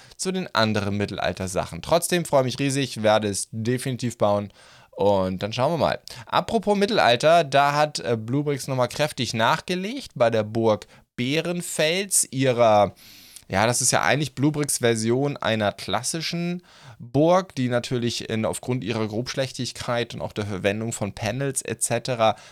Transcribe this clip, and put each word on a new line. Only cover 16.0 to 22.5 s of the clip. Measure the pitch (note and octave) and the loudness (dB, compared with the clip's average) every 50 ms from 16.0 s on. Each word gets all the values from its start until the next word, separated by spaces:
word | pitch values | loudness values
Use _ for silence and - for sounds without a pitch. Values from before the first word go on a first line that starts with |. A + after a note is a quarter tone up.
| B2+ - - E3 D#3 - - E3+ F3 F3 F3 F3+ - _ - - - C3 A#2 - | -4 -4 -6 -6 -6 -4 -4 -4 -4 -4 -6 -6 -10 _ -20 -20 -20 -20 -20 -18
Burg, | - A#2+ A#2 C3+ D3+ E3 F3 F#3 F#3 - - | -10 -4 0 2 4 4 4 4 2 -2 -4
die | - B2+ B2 | -4 -2 0
natürlich | B2 A#2+ A2+ - C3 B2 A#2 A#2 A2+ - - - | 0 0 -2 -2 -4 -2 -2 -2 -2 -4 -6 -4
in, | A2+ A2 A2 | -2 -2 -2
aufgrund | F2+ F2 - - - B2 B2+ - | -2 -2 -4 -4 -4 -4 -4 -2
ihrer | F#2+ A#2 A2 A2 G#2 | -4 -2 -2 -2 -2
Grobschlächtigkeit | G#2 G#2+ C3 - - - C3+ B2+ - - B2 - - - - - B2 A#2+ A#2+ - - | -4 -4 -6 -4 -4 -4 -4 -4 -4 -6 -8 -8 -8 -8 -6 -4 -2 -2 -2 -4 -6
und | A#2 D2+ | -8 -10
auch | - - | -8 -6
der | - G#2 | -6 -4
Verwendung | G2+ G#2 F2+ G#2 G2+ G2+ G#2+ A2 A#2 A#2 | -4 -4 -2 0 0 0 0 -2 -6 -4
von | - A2+ G2+ - | -4 -6 -6 -6
Panels | - - G#2 A2 C3 C#3 C#3 C3+ - | -4 -4 -4 -4 -2 -4 -4 -4 -4
et | - - A2+ - - | -4 -6 -6 -4 -4
cetera | - A#2+ A#2+ - - B2+ A2+ A2+ A2 G2+ - - - | -2 -2 -2 -2 -2 0 2 2 2 2 0 -4 -20